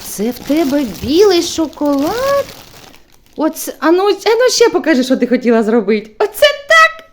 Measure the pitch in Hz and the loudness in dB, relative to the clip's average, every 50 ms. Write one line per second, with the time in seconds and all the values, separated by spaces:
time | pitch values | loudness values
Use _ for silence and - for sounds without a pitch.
0 | - - - - 202 233 247 - - - 277 311 339 269 262 294 294 220 180 - | -16 -14 -10 -6 -6 -6 -6 -8 -6 -2 -2 0 0 0 0 -2 -2 -4 -8 -10
1 | 180 220 285 339 427 415 359 339 339 339 - - 320 285 - - 294 294 285 277 | -6 -2 2 4 4 4 4 2 -2 -2 -4 -4 -4 -6 -4 -4 -2 -2 0 0
2 | 277 320 403 480 523 554 554 554 554 - - - - - - - - - - - | -2 -2 -4 -2 -2 0 0 -2 -2 -4 -10 -20 -20 -20 -20 -20 -20 -20 -20 -20
3 | - _ _ - _ _ _ - 285 311 311 - - 302 - - - 302 339 359 | -20 _ _ -20 _ _ _ -4 -4 -4 -4 -4 -10 -12 -10 -4 0 2 2 2
4 | 381 415 392 403 - 403 466 453 508 494 - - 466 453 - 349 254 294 320 247 | 2 0 0 0 0 0 2 2 2 0 4 4 2 4 4 0 0 0 0 0
5 | 254 254 262 - 262 247 240 247 247 226 233 226 233 202 226 240 202 185 220 214 | 0 0 0 0 0 0 0 0 0 2 2 2 2 2 0 0 0 0 -2 -2
6 | 202 - - _ 427 403 - - 587 587 571 571 571 571 640 659 640 659 640 - | -4 -8 -6 _ -4 -4 0 2 2 2 2 0 -2 2 4 4 4 2 0 -4
7 | - _ | -20 _